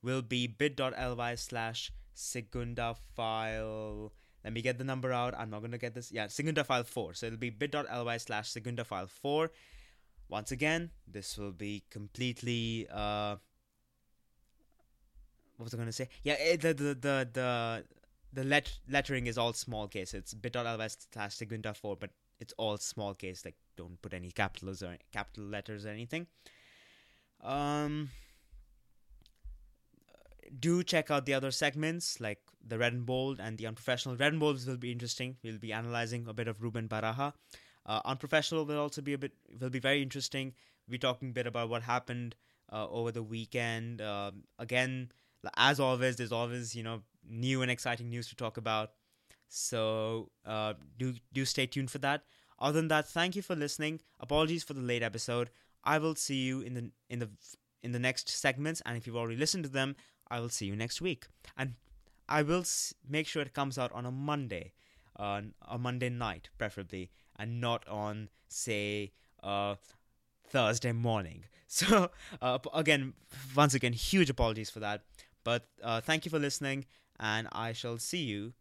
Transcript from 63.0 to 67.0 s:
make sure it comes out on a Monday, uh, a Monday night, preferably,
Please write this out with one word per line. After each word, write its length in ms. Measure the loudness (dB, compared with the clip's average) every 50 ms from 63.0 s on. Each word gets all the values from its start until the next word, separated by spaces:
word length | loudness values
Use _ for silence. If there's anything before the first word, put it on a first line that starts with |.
| _
make 200 | -2 -2 -2 0
sure 140 | 0 -2 -2
it 120 | -2 -2 _
comes 240 | 0 0 0 0
out 140 | 0 -2 -2
on 140 | -2 -4 -6
a 60 | -4
Monday, 640 | -4 -2 0 0 0 0 -2 -4 -4 -6 -6 -8 _ _ _ _ _ _ _ -20 _
uh, 240 | -6 -2 -2 -2 -2 -4 -8 -12 -18 -12
a 100 | -8 -6
Monday 320 | -4 -2 -2 -2 0 0 -2
night, 400 | 0 0 -2 -2 -2 -4 -10 -18 -8
preferably, 540 | -4 -4 -4 -4 -6 -8 -6 -6 -8